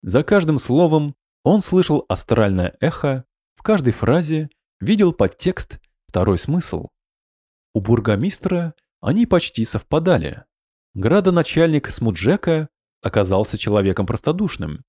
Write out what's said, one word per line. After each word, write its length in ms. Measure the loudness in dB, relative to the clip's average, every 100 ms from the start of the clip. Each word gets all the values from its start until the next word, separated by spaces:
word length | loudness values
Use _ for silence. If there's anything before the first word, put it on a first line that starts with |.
За 220 | 0 -2
каждым 340 | 2 2 2 -2
словом 580 | 0 2 4 2 -2 -8 _ _
он 180 | 0 2
слышал 440 | 2 0 2 0 -2
астральное 680 | -8 -2 2 2 2 -2 -2
эхо, 460 | -4 -2 -4 -4 -8 _ _ _
в 80 |
каждой 280 | -2 2 2
фразе 580 | 2 2 2 0 -4 -4 _ _ _
видел 340 | -2 4 2
подтекст, 680 | 4 -2 0 -4 -4 -10 -18 _ _ _
второй 300 | -2 0 0
смысл. 500 | 0 -4 -4 -10 -10 _ _ _ _ _ _ _ _
У 80 | -6
бургомистра 920 | 0 0 2 0 -2 -4 -4 -4 -4 -10 _ _
они 240 | -4 0 2
почти 400 | 0 0 -6 -6
совпадали. 800 | -6 -4 -2 2 0 -2 -10 _ _ _ _ _ -4
Градоначальник 960 | 2 2 4 2 0 2 2 2 -2
Смуджека 800 | -4 -2 0 0 0 0 -2 -2 _ _ _
оказался 560 | -4 0 2 2 0 -4
человеком 480 | 0 2 2 0 -2
простодушным. 800 | -2 -2 -2 -4 -4 -10 -10